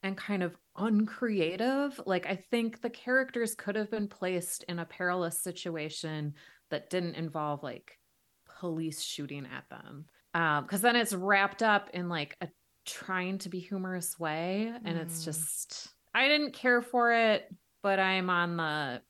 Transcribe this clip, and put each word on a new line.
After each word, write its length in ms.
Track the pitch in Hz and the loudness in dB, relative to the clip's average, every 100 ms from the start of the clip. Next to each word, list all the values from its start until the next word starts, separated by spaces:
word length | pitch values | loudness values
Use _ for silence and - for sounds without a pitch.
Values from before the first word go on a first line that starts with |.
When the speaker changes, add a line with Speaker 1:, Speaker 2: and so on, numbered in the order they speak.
Speaker 1:
and 140 | 196 190 | -4 -6
kind 260 | - 202 | -2 0
of 140 | 180 175 _ - | 0 -4 _ -4
uncreative. 1200 | 208 214 214 - 240 208 160 180 233 269 285 262 - | 2 4 4 0 0 2 2 2 0 2 0 -4 0
Like, 200 | 185 175 | 0 0
I 100 | 190 | -6
think 460 | - 233 233 220 | -2 0 0 -2
the 80 | 240 | -8
characters 640 | 240 - 262 262 247 226 226 | -8 2 2 2 0 -2 -2
could 200 | - 202 | -4 -2
have 140 | 208 | -2
been 180 | 220 202 | -2 -4
placed 560 | - 185 180 175 - | -2 -2 -2 -2 -8
in 160 | - 175 | -6 -6
a 60 | 165 | -6
perilous 540 | - 180 180 170 165 | -2 0 0 0 -2
situation 920 | - 175 180 165 151 156 160 156 151 147 - - _ | -6 -6 -6 -6 -6 -6 -6 -4 -4 -6 -16 -20 _
that 200 | 147 143 | -6 -2
didn't 260 | 185 175 156 | -2 -2 -4
involve, 480 | 165 156 151 143 | -6 -2 -2 -2
like, 360 | 143 123 - - _ _ _ _ _ - | -6 -12 -16 -20 _ _ _ _ _ -10
police 420 | 180 160 160 151 | -6 -2 -4 -4
shooting 440 | - - 143 143 135 | -8 -8 -8 -8 -10
at 240 | 131 - | -12 -12
them. 380 | - - 139 160 _ _ | -18 -16 -16 -18 _ _
Um, 340 | 170 165 147 143 | 2 4 4 2
'cause 140 | 196 | 4
then 140 | 233 240 | 6 6
it's 180 | 220 | 2
wrapped 500 | 202 185 196 196 - | 0 4 4 4 2
up 260 | 226 202 202 | 4 4 2
in, 180 | 180 180 | -4 -2
like, 260 | 170 147 - | -2 -2 -6
a 80 | 143 _ _ _ - | -10 _ _ _ -14
trying 520 | - - 185 180 190 | -12 -4 -2 0 -4
to 100 | 185 | -4
be 100 | 185 | -8
humorous 600 | 175 196 185 185 170 - | -6 -6 -4 -4 -4 -4
way. 480 | 165 156 170 196 226 233 | -2 0 0 -2 -2 -4
And 140 | 220 170 | -4 -2
it's 240 | 165 165 | -4 -6
Speaker 2:
Mm. 40 | 160 | -6
Speaker 1:
just, 680 | 156 160 - - - - _ _ | -4 -4 -6 -8 -12 -14 _ _
I 140 | 226 269 | 2 4
didn't 240 | 302 294 | 4 2
care 300 | - 254 247 | 0 2 2
for 300 | 240 254 233 | 4 4 6
it, 360 | 233 226 208 - - _ _ | 6 6 4 0 -18 _ _
but 180 | 202 196 | 0 2
I'm 300 | 190 190 185 | 4 2 2
on 280 | 175 175 170 | 2 2 0
the 440 | 160 151 143 123 | 0 0 -2 -6